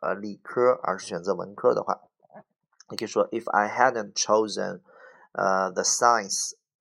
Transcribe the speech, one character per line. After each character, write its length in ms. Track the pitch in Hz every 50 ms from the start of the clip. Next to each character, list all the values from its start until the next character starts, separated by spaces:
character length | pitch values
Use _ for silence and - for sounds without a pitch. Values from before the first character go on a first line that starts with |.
| -
呃， 120 | - 92
理 220 | 98 101 107 101 - -
科， 360 | - - 127 123 123 123 - -
而 160 | - 190 -
是 80 | -
选 160 | - 104 85 85
择 120 | 95 95
文 200 | 87 90 95 101
科 180 | - - 123 117
的 80 | 110 104
话， 200 | 98 - - _ _ _ _ _ _ - - - _ _ _ _ _ _ - - -
你 60 | -
可 80 | 95 117
以 40 | 107
说， 200 | - 110 101 -
“If 180 | - 117 107 -
I 180 | - 101 104 104
hadn't 460 | - - 123 131 120 117 104 101 101
chosen， 680 | - - - 107 110 110 107 92 101 98 95 92 90 - _ - - - - - - - _ -
呃， 380 | - 101 98 95 95 95 95
the 120 | 90 95 95
science， 720 | - - - 127 120 120 113 101 98 - - - - - _ _ _ _ _